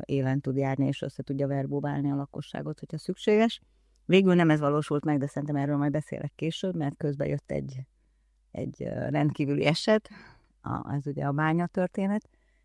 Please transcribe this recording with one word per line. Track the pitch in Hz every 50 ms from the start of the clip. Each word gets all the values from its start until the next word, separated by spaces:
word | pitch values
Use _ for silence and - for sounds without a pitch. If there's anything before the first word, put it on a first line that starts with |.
| -
élen | - 139 139 131 131 135 143
tud | - 135 131
járni, | 139 139 135 135 135 135
és | 135 139 -
össze | - 143 - - 139
tudja | - 139 135 139
verbóválni | 135 139 139 135 139 143 143 143 143 143 143 143 143
a | 139
lakosságot, | 139 139 - - - 147 - - 147 143 151 151 -
hogyha | 160 - -
szükséges. | 156 - - 185 - - 220 214 214 226 233 - - _ _ _ _ _ _ _ _ -
Végül | - 175 196 196 185 180
nem | 175 170 160
ez | 151 151
valósult | 147 143 147 151 147 - 147 147 -
meg, | 156 151 139
de | 139
szerintem | 143 - 147 143 147 147
erről | 139 139 143 147
majd | 143 143 147
beszélek | 139 151 147 - - - - 147 _
később, | - 151 160 - - - 190 175
mert | 165 147 143 -
közben | - - 147 139 143 143
jött | 147 143 143 _ -
egy, | 143 143 139 135 131 131 131 _ _ _ _ _ _ _ _ _ _ _ _ _
egy, | - - - - - - -
ö, | - - 127 127 123
rendkívüli | 139 151 147 151 135 - 147 135 143 147 -
eset, | 143 170 - - - 214 214 - - - - - - - - _ _ _ _
a, | - - 120 - - - 131
ez | 143 139
ugye | 143 139 147 143
a | 143
bánya | 143 143 156 156 160 170 175
történet, | 170 - 190 180 180 - - 190 196 208 214 - _ _ _ _ _ _ _